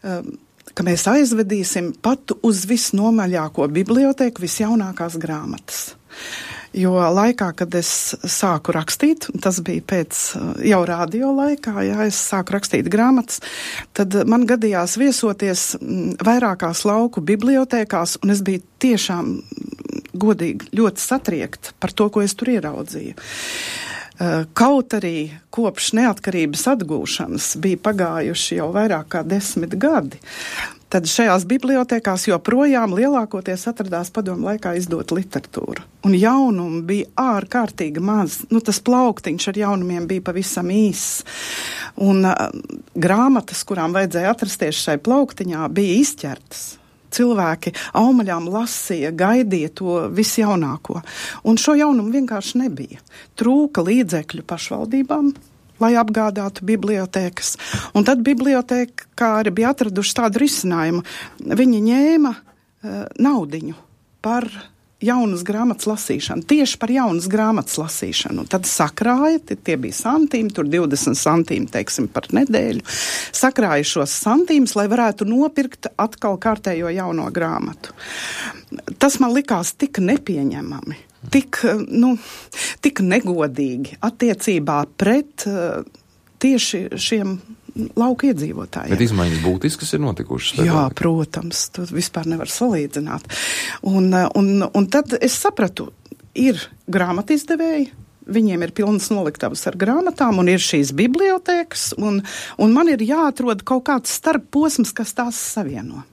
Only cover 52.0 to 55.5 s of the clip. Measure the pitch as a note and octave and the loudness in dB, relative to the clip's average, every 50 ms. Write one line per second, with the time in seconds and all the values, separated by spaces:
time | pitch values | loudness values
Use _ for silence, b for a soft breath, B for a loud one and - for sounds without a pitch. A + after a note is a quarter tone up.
52 | G#3 G#3+ A#3 C#4+ C4+ A#3+ A3 G3 G3+ - - B3 C4 B3+ D#3+ C#3 C3 - - - | 2 0 0 0 0 0 -4 -6 -6 -4 -2 -2 -2 -2 -4 -6 -12 -14 -14 -20
53 | _ B B B B B _ - A3+ A#3 C4 C#4+ D4+ C#4+ D4 - E3 F3+ G#3+ B3+ | _ B B B B B _ 0 2 4 4 4 4 2 0 -2 0 4 4 4
54 | B3+ E3+ E3+ D#3+ D3+ - - D3+ D#3+ - F3 E3 - - - - - A3 A#3 C4+ | 4 2 0 -4 -4 -6 -10 -12 -8 -8 -8 -8 -6 -8 -6 -6 -4 -2 0 0
55 | C4+ B3+ D4+ D4+ D4 C#4 C#4 - - _ | 0 0 0 2 2 2 0 -2 -14 _